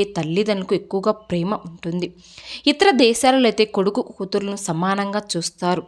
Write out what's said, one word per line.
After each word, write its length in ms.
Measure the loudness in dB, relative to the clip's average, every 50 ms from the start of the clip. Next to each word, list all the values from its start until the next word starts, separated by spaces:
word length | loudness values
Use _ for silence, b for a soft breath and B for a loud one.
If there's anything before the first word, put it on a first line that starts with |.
| 2 0 -2
తల్లిదండ్రులకు 560 | -4 -4 -2 0 -2 0 0 -2 -2 -2 -2 -2
ఎక్కువగా 360 | -4 -4 -4 -6 -2 0 -2 -2 -2 -4 -6
ప్రేమ 220 | -4 -2 -2 -2 -4 -6 -8
ఉంటుంది. 420 | -14 -18 -14 -10 -8 -6 -6 -6 -8 -10 B B B B B B B B B B
ఇతర 240 | 0 2 4 4 4 6 6
దేశాలలో 460 | 6 4 4 4 4 4 4 6 4 4
అయితే 160 | 4 2 0 0 0
కొడుకు 240 | 0 0 0 0 -2 -6 -6 -8
కూతుర్లను 420 | -12 -8 -4 -4 -4 -4 -4 -8 -6 -6
సమానంగా 540 | -4 -2 -2 0 0 0 -2 -2 -2 -4 -6 -4 -4
చూస్తారు, 520 | -6 -6 -6 -8 -8 -4 -2 -2 -2 -2 -4